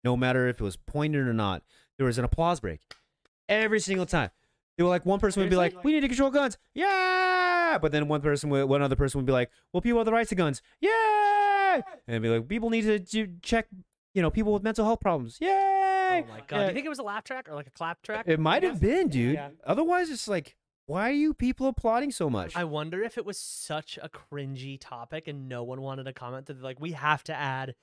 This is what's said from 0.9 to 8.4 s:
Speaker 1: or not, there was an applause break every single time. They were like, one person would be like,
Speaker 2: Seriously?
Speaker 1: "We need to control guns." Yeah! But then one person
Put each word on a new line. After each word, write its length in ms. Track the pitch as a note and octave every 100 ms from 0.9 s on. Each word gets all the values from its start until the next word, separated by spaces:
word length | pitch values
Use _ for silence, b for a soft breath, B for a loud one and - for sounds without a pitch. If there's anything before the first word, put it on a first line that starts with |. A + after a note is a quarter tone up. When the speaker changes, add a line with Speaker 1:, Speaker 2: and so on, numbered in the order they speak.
| D3 D3+ D3 B2+
Speaker 1:
or 60 |
not, 280 | A2+ G2+ F2 _ b b -
there 100 | C3
was 120 | A#2+
an 60 |
applause 360 | A#2+ - E3 F3
break 200 | G2 D2+ _ - _ _ _ _ -
every 320 | G#3 A3 G#3+
single 260 | - F#3+ F3+
time. 240 | E3+ A2 _ _ _ _ -
They 60 |
were 60 | F3
like, 160 | F3+ F3+
one 140 | G3
person 220 | G#3 G3
would 80 | F3+
be 60 | F3+
like, 140 | F3
Speaker 2:
Seriously? 160 | - C#4+
Speaker 1:
"We 40 |
need 60 | D#4
to 80 | C#4
control 220 | B3+ C#4
guns." 280 | C#4 C#4+ - _
Yeah! 1040 | - F#4+ F#4+ F#4 F#4 F#4 F#4 F4+ F4 E4+ D4
But 120 | D#3
then 160 | D3 D3
one 120 | D3+
person 300 | D3+ C#3+